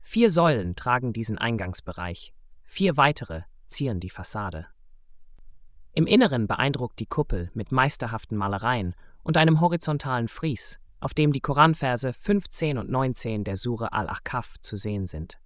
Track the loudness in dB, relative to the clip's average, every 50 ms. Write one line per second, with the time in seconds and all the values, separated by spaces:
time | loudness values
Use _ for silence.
0 | -14 -4 2 4 6 6 6 6 6 6 4 2 0 -4 -6 -4 0 0 0 2
1 | 2 -2 -4 -2 -2 -2 -2 0 0 0 0 0 -2 -4 -6 -8 -8 -10 -8 -6
2 | -6 -6 -6 -8 -12 -18 -20 -20 -20 -20 -20 -20 -20 -14 -4 0 0 2 4 6
3 | 4 4 4 0 -6 -8 -10 -10 -10 -12 -18 -20 -2 0 0 2 2 0 -2 -4
4 | -6 -8 -10 -4 -4 -2 -2 -2 -4 -6 -6 -8 -12 -14 -18 _ -20 -20 -20 -20
5 | -20 _ -20 -20 -18 -20 -20 -18 -18 -18 -18 -18 -20 -20 -20 -20 -20 -8 -2 0
6 | 2 4 6 6 6 4 2 0 0 -2 0 0 0 0 0 -2 -4 -6 -6 -8
7 | -10 -6 -2 -2 -2 0 -2 -4 -4 -6 -6 -8 -6 -4 0 2 4 4 4 2
8 | 2 0 -6 -8 -8 -6 -4 -4 -2 -2 -2 -2 0 -2 -2 0 -2 -4 -6 -8
9 | -14 -20 -20 -12 -4 0 2 4 6 6 6 4 4 2 2 0 0 0 0 -2
10 | -2 -2 -2 -2 -2 -4 -4 -4 -4 -4 -2 0 0 -2 -2 -4 -12 -20 -18 -8
11 | -8 -6 0 2 4 4 4 0 -2 -2 4 4 6 4 4 2 0 -2 0 0
12 | -2 -2 -4 -6 -2 0 0 0 0 0 0 0 2 2 -2 -2 -4 -2 -2 0
13 | 0 2 2 0 0 0 -2 -4 -4 -4 -4 -4 -2 -2 -2 -2 -4 -4 -4 -4
14 | -4 -4 -6 -8 -10 -6 -6 -6 -6 -6 -14 -8 -6 -6 -4 -2 -2 -2 -2 -2
15 | -4 -4 -6 -8 -8 -10 -12 -18 -20